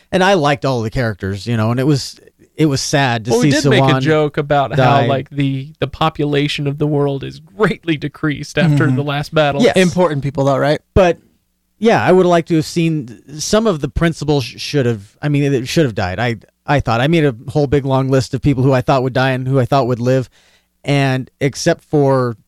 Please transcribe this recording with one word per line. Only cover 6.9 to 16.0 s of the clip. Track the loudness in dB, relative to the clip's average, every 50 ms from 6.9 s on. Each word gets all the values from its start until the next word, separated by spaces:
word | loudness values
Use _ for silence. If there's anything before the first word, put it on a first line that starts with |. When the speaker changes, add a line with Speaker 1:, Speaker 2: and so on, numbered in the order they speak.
| 0 0 0 -2 -4 -6 -8
Speaker 2:
is | -12 -14 -16
greatly | -20 -12 -4 0 0 0 0 -2 -4 -6 -6
decreased | -4 -6 -10 -8 -6 -4 -4 -4 -6 -8 -6 -2 0
after | 2 2 4 2 2
Speaker 3:
Mm-hmm. | 2 0
Speaker 2:
the | 0 -2
last | -4 -4 -6 -6 -2 0
battle. | 0 0 2 2 2
Speaker 1:
Yes. | 2 2 4
Speaker 3:
Important | 4 2 2 2 2 2 2 0 -2
people, | -4 -4 -2 0 0
though, | 0 2 2
right? | 0 0 0 -2 _ _ 2
Speaker 1:
But, | 2 4 2 2 -2 _ _ _ _ _ _ _ _ _ _ _ -2
yeah, | 0 2 2 4 4
I | 4
would | 4 4 4
like | 4 2 2 2
to | 0 0
have | -2 -2
seen | -2 -2 -2 0 0 -2 -4 -6 -10 -14 -20 _ -16 -14 -10
some | -4 0 0 2 2
of | 2 0 -2
the | -4 -6
principals | -2 -2 -2 -2 -2 -2 -2 0 0 0 -2
sh-, | -4 -10 -12
should | -8 -4 -2 0 0
have, | 0 -2 -4 -8 -16 _ _
I | -4 -2
mean, | 0 0 2 2
it | 0 -2 -2
should | -2 0 0 0
have | 0 0
died. | -2